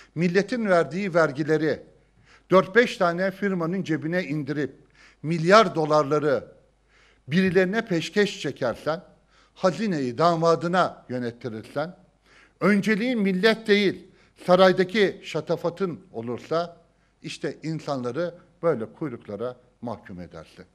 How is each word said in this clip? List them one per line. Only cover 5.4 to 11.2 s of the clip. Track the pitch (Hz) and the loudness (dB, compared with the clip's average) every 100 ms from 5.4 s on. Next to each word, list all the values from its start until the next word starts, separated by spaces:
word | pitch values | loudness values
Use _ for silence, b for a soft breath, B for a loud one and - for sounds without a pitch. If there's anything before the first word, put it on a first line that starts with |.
| 160 208 202 | 6 6 6
dolarları | 151 151 151 139 151 147 123 - _ _ _ b b b b - | 2 2 2 2 0 0 -2 -2 _ _ _ b b b b -4
birilerine | 160 190 180 185 220 226 | 0 2 2 0 -2 -2
peşkeş | 170 160 208 202 - | -4 -2 0 0 -2
çekersen, | 156 120 127 104 - 165 - _ _ b b | -8 -4 -4 -4 -4 -6 -8 _ _ b b
hazineyi | b 185 156 220 160 127 120 | b -2 -2 -2 -2 -4 0
damadına | 165 165 170 156 165 180 156 - - | 0 2 2 2 0 0 0 -4 -10
yönettirirsen, | 123 | -8